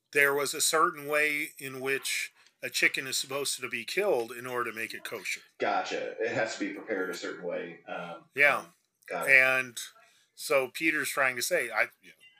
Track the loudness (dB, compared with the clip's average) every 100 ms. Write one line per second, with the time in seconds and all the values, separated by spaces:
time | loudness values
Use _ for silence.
0 | _ 4 4 4 0 0 2 4 2 0
1 | 0 2 4 2 -4 -8 -10 -6 -2 -2
2 | 0 -2 -4 _ -20 _ -6 2 2 2
3 | -4 -4 -2 -2 -2 -4 -4 -6 -4 0
4 | 2 2 0 -6 -4 -2 -2 -4 -8 -8
5 | -10 -8 -6 -6 -8 _ 0 0 -2 -4
6 | -6 -4 -2 0 -2 -2 -6 -6 -6 -4
7 | -4 -6 -8 -8 -6 -6 -8 -12 -12 -10
8 | -10 -12 -10 4 4 4 -4 _ _ _
9 | -8 -4 6 6 6 2 -2 -8 -14 -16
10 | -20 _ _ -12 2 2 2 0 0 0
11 | -2 2 0 2 0 0 0 0 0 _
12 | -20 -20 -20